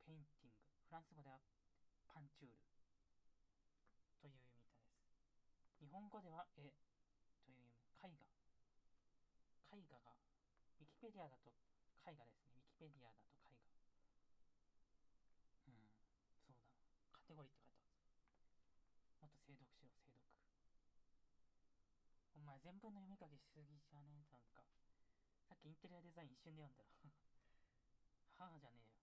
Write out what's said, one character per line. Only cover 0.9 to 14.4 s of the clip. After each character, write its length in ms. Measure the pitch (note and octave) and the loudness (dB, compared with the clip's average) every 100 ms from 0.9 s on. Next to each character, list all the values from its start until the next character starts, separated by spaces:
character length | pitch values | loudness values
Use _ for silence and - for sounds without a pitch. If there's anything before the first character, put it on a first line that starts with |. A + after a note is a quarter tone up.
ラ 80 | E3 | 6
ン 40 | |
ス 100 | D#3+ | 6
語 80 | D#3 | 4
で 80 | C#3 | 4
は 100 | C3+ - - - - - - - | 4 2 -12 -14 -10 -10 -8 0
パ 140 | D#3 | 4
ン 80 | C#3+ | 4
チ 140 | - C3 | 4 0
ュ 20 | |
ー 40 | |
ル 60 | - - - - - - - - - - - - - - - - - | 0 -6 -6 -8 -8 -12 -10 -8 -8 -10 -14 -16 -14 -12 -10 -10 -2
と 80 | D3 | -2
い 20 | |
う 80 | C3 | -2
意 0 | |
味 160 | B2 | -4
み 80 | A#2+ | -6
た 80 | A#2+ | -6
い 80 | - | -8
で 160 | - | -10
す。 880 | - - - - - - - - - | -12 -12 -12 -12 -14 -12 -10 -10 0
日 80 | D3 | 6
本 180 | F#3 G#3 | 8 8
語 120 | G#3+ | 8
で 80 | F#3 | 8
は 160 | D#3+ F3 | 8 8
絵 160 | - C#3+ - - - - - - - | 6 2 0 -8 -14 -16 -16 -16 -12
と 60 | - | -6
い 60 | B2+ | -6
う 20 | |
意 140 | B2 | -6
味、 20 | A#2 - - | -8 -8 2
絵 100 | F#3+ D3+ | 4 4
画。 100 | - - - - - - - - - - - - - - - | -2 -10 -12 -12 -12 -10 -10 -12 -12 -14 -12 -12 -10 -8 -2
絵 100 | G#3 D#3 | -2 0
画 100 | B2+ | -2
が、 160 | A#2+ A#2+ - - - - - - | -4 -6 -10 -18 -16 -12 -10 -4
Wikipedia 500 | D3+ - A#3 G3+ D3+ | -4 4 6 10 10
だ 80 | B2+ | 8
と 100 | A#2+ - - - - - - | -2 -6 -10 -12 -12 4 6
絵 80 | |
画 100 | D3 | 6
で 80 | A#2 | 2
す 140 | - - | -2 -4
ね。 80 | B2+ - - | -4 -4 0
Wikipedia 320 | D#3 C#3+ A#2+ | 2 2 0
だ 80 | G#2+ | -2
と 80 | - - | -6 -8
絵 80 | - B2 | -6 -6
画。 80 | - - - - - - - - | -6 -6 -6 -10 -10 -10 -8 -4